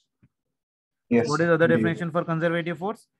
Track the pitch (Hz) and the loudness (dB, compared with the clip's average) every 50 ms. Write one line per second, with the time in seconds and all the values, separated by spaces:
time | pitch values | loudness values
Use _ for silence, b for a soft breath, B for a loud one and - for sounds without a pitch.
0 | _ _ _ _ _ _ _ _ _ _ _ _ _ _ _ _ _ _ _ _ | _ _ _ _ _ _ _ _ _ _ _ _ _ _ _ _ _ _ _ _
1 | _ - 120 117 117 143 147 151 165 170 170 160 165 165 165 160 - 170 165 - | _ 0 2 2 2 2 0 0 2 2 4 4 4 4 4 2 2 0 -2 -4
2 | 175 170 147 175 170 - 165 160 160 170 165 170 165 165 175 143 170 196 226 - | -6 -4 -4 -4 -2 -2 -2 -2 -2 -2 -2 -2 -4 -6 -8 -6 -6 -8 -8 -10
3 | _ _ _ _ | _ _ _ _